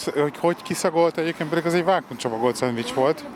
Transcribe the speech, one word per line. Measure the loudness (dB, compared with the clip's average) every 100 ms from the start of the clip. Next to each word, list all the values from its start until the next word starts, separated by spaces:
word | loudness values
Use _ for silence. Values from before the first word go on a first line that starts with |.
hogy, | -4 0
hogy, | 0 0
hogy | 0 0
kiszagolt | -4 -2 0 2 2 2
egyébként, | -4 -2 -2
pedig | 0 2
az |
egy | 2
vákumcsomagolt | 2 2 0 -6 -4 0 0 2
szendvics | 0 0 -2
volt. | 2 2 0 -6